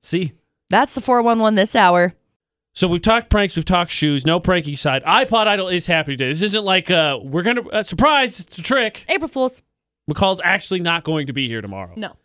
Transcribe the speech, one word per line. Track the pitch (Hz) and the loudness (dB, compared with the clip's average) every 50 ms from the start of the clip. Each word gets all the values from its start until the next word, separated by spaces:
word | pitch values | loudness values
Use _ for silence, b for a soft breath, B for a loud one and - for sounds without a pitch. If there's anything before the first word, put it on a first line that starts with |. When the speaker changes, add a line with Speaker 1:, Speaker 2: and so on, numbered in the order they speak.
Speaker 1:
See? | - - - 180 185 139 - _ _ _ _ _ _ - | -8 -4 -4 -2 -2 -4 -8 _ _ _ _ _ _ 0
Speaker 2:
That's | - 214 269 - - | 2 2 2 0 -2
the | 262 | -4
four | - - 247 240 | 0 2 2 4
one | 233 233 233 226 | 4 4 2 4
one | 220 214 214 | 2 2 4
this | 202 196 220 - | 2 2 2 4
hour. | 247 202 180 175 175 180 180 - _ _ _ _ _ _ _ _ _ _ _ - | 4 6 6 6 6 4 2 0 _ _ _ _ _ _ _ _ _ _ _ -4
Speaker 1:
So | - 185 | -2 -2
we've | 180 170 175 | 0 0 0
talked | - 220 226 233 233 - | 2 2 2 2 2 0
pranks, | 214 208 202 185 - | 0 0 0 0 -2
we've | 165 160 | -4 -2
talked | - 185 175 170 - | 0 0 0 0 -2
shoes, | - - 151 151 147 139 127 | -2 -2 0 0 0 0 2
no | 160 165 180 | 2 0 2
pranking | - 180 185 175 151 147 147 | 2 0 0 0 -2 -4 -6
side. | 139 - 147 131 135 - | -4 -2 -2 -2 -2 0
iPod | 160 180 226 269 - 226 226 214 | 2 2 2 2 2 2 2 2
Idol | 214 208 202 190 | 2 0 0 -2
is | 185 180 175 165 | -2 -4 -4 -2
happy | - 170 160 151 139 139 | 0 0 0 0 -2 -4
today. | 127 135 127 | -4 -2 -2
This | 147 160 | -2 -2
isn't | 196 214 190 220 208 | -2 -2 -2 -2 0
like, | 190 185 185 - - | 0 0 0 0 2
uh, | 180 165 156 147 139 117 | 2 2 2 0 -2 -4
we're | - 135 135 170 175 | -6 -6 -4 -2 0
gonna, | 226 247 247 - - | 0 0 -2 -4 -4
uh, | - 214 208 | -4 -4 -4
surprise, | - 180 156 247 302 302 277 262 247 - - | -4 0 2 4 4 4 4 2 0 -4 -8
it's | 180 - - | -12 -14 -14
a | - 160 | -10 -4
trick. | - 262 269 233 214 - - - - | -2 0 0 0 -2 -4 -8 -4 -4
Speaker 2:
April | 339 392 294 - | -2 -2 -4 -4
Fools. | - 269 254 254 254 - _ _ _ _ _ _ _ _ _ - | -4 -2 -2 -4 -4 -8 _ _ _ _ _ _ _ _ _ -6
Speaker 1:
McCall's | 151 - 196 190 190 180 180 | -2 2 2 2 2 0 0
actually | 175 190 190 - - 190 185 | -2 -2 -2 -2 -4 -4 -2
not | 170 170 170 170 - | -2 -2 -2 -2 -2
going | 160 160 156 143 | -2 -2 -2 -4
to | 135 123 | -4 -4
be | 139 135 | -4 -4
here | 120 113 113 | -4 -6 -6
tomorrow. | 101 101 98 98 95 87 - | -8 -8 -10 -12 -12 -12 -12
Speaker 2:
No. | 220 208 - - _ | -12 -12 -12 -14 _